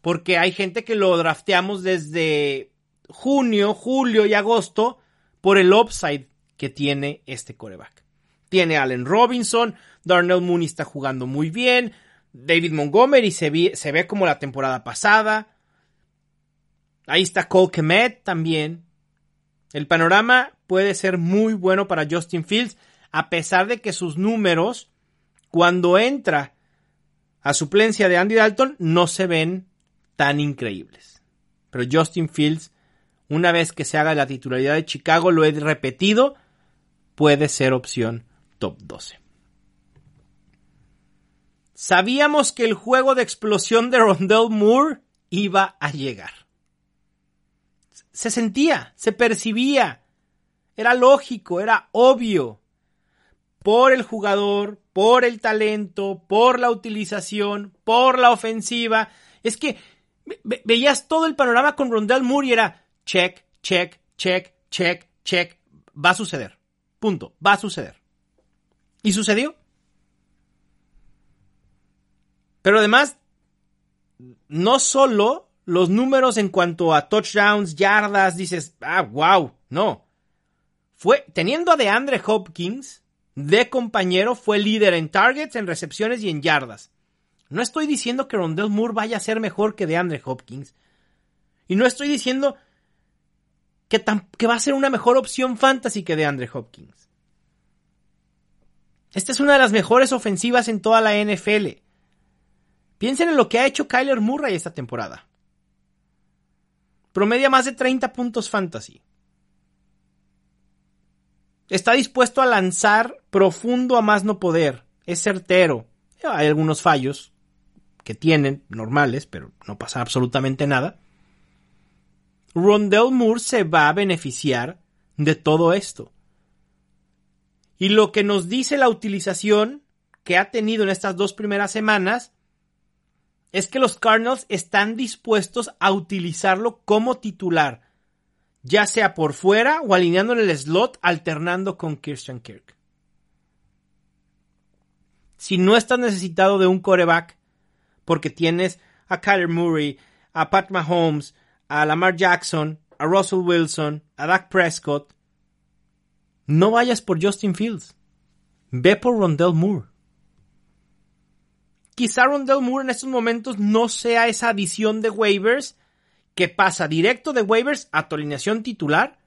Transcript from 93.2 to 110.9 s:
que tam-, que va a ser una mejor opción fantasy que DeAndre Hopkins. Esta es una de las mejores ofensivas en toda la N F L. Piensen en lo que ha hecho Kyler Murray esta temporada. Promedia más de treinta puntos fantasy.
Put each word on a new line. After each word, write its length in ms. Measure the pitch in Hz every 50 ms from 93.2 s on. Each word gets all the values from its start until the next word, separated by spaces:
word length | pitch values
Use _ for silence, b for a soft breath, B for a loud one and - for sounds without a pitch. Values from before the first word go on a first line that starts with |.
| _ _ _ _ _ _ _ _ _ _ _ _ _ _
que 140 | - 220 -
tam-, 240 | - 214 208 - _ - _
que 80 | 226
va 80 | 226 233
a 60 | 226
ser 120 | - 285 277
una 160 | 269 269 277
mejor 300 | 262 226 - 240 240 262
opción 400 | 254 - - - 254 254 247 214
fantasy 440 | - 269 269 262 - 233 - 214 180
que 140 | - 165
DeAndre 320 | 156 156 147 143 131 123 117
Hopkins. 600 | - 135 113 _ _ - - _ _ _ _ _ _ _ _ _ _ _ _ _ _ _ _ _ _ _ _ _ _ _ _ _ _ _ _ _ _ _ _ _ _ _ _ _ _ _ _ _ _ _ _ _ _
Esta 200 | 190 - - 254
es 80 | -
una 120 | 277 285 285
de 60 | 277
las 140 | 254 220 202
mejores 400 | 220 175 - 226 247 269 254 269
ofensivas 540 | 240 - 220 196 175 - 240 240 247 226 -
en 120 | 226 202
toda 220 | 185 220 226 226 226
la 120 | 214 208
N 160 | 208 208 208
F 240 | 208 175 - 208 208
L. 280 | 214 208 147 - _ _ _ _ _ _ _ _ _ _ _ _ _ _ _ _ _ _ _ _ _ _ _ _
Piensen 320 | _ 190 233 277 269 339 339
en 80 | 320
lo 140 | 285 226 -
que 80 | - 233
ha 80 | 254
hecho 200 | 269 262 - 294
Kyler 360 | - - 247 262 277 269 240 208
Murray 320 | 214 262 294 302 262 196
esta 180 | 165 - 170 -
temporada. 540 | - 131 117 - 120 110 85 - - _ _ _ _ _ _ _ _ _ _ _ _ _ _ _ _ _ _ _ _ _ _ _ _ _ _ _ _ _ _ _ _ _ _ _ _ _ _ _ 185
Promedia 320 | 202 208 233 247 269 269
más 140 | 269 262 247
de 80 | 262 262
treinta 400 | - 269 254 262 262 - 254 -
puntos 360 | - 247 240 220 247 208 -
fantasy. 540 | - 208 190 175 - 113 - - - _ _ _ _ _ _ _ _ _ _ _ _ _ _ _ _ _ _ _ _ _ _ _ _ _ _ _ _ _ _ _ _ _ _ _ _ _ _ _